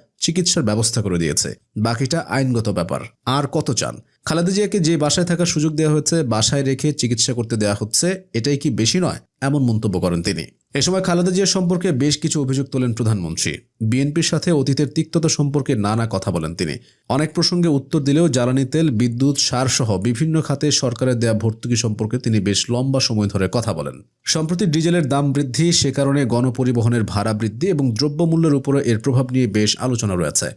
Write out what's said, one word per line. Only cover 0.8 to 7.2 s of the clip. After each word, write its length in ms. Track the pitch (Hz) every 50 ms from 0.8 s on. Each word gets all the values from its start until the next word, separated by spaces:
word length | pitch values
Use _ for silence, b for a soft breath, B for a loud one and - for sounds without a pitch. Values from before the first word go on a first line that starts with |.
| 113 - - 120
করে 180 | 104 101 90 87
দিয়েছে, 360 | 82 76 73 - - - 55 - _ _ - -
বাকিটা 420 | 107 113 117 - 139 127 - 170
আইনগত 500 | - - - 135 135 131 123 113 110 110
ব্যাপার। 320 | 98 92 85 - 71 65 - - - _ -
আর 220 | - 127 143 143 131
কত 240 | - 160 - -
চান?" 260 | 131 - - 60 57 - - _ _ _ -
খালেদা 260 | - 156 165 175 175
জিয়াকে 280 | 196 202 208 202 202 208
যে 180 | 160 151 170 156
বাসায় 300 | 151 147 - - 175 175
থাকার 180 | 175 160 175
সুযোগ 280 | 170 - 156 151 160 156
দেওয়া 200 | 147 160 151 151
হয়েছে, 300 | 151 147 - 165 165 156
বাসায় 400 | 120 110 107 113 - - 139 135
রেখে 300 | 135 135 131 - 151 147
চিকিৎসা 400 | - - 117 120 113